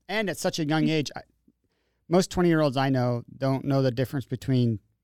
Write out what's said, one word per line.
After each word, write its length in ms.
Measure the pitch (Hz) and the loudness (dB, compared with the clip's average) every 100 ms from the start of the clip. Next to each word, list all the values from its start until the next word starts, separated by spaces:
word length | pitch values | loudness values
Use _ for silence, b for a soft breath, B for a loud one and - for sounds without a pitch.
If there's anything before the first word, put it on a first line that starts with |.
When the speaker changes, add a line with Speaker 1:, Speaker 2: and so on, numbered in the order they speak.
| - | -8
Speaker 1:
And 220 | 208 202 | -4 -4
at 80 | 147 | -4
such 220 | 185 - | -4 -2
a 40 | |
young 180 | 151 156 | 0 0
Speaker 2:
Thank 80 | 151 | 2
you. 40 | |
Speaker 1:
age, 160 | 156 - - | 0 -2 -8
I, 60 | - _ _ _ _ _ _ _ - | -16 _ _ _ _ _ _ _ 0
most 220 | 175 180 | 0 2
twenty-year-olds 460 | - 175 160 151 131 | 0 2 4 2 0
I 120 | 135 | 0
know 360 | 131 123 120 - 123 | 0 0 -2 -6 -4
don't 280 | 135 135 | -2 -2
know 180 | - 135 | 0 0
the 80 | 135 | 2
difference 340 | 120 131 143 | 0 -2 -4
between 540 | - 127 - 127 120 107 - _ | -6 -6 0 2 2 0 -8 _